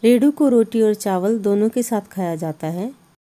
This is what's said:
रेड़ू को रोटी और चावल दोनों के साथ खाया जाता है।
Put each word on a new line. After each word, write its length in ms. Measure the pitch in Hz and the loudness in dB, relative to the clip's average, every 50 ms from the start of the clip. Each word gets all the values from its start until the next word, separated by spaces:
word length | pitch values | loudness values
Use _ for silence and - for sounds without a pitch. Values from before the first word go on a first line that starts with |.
| - | 4
रेड़ू 260 | 226 247 240 220 285 | 4 4 4 4 2
को 160 | 294 - 311 277 | 2 2 2 4
रोटी 320 | 240 233 226 226 - 226 | 4 4 2 2 0 0
और 120 | 220 214 214 | 2 2 0
चावल 420 | 208 - 208 190 185 180 202 226 226 | -2 -2 -4 -2 -2 0 -2 -2 -2
दोनों 280 | 196 208 202 202 208 226 | 0 0 0 2 0 0
के 140 | 226 254 240 | 0 -2 -4
साथ 240 | - 240 208 196 - | -2 -4 -6 -6 -6
खाया 240 | - 190 190 175 165 | -8 -6 -4 -4 -4
जाता 320 | 160 170 160 151 - - 156 | -6 -6 -8 -8 -6 -8 -8
है। 200 | 165 175 190 240 277 _ _ _ _ _ _ | -6 -6 -8 -10 -12 _ _ _ _ _ _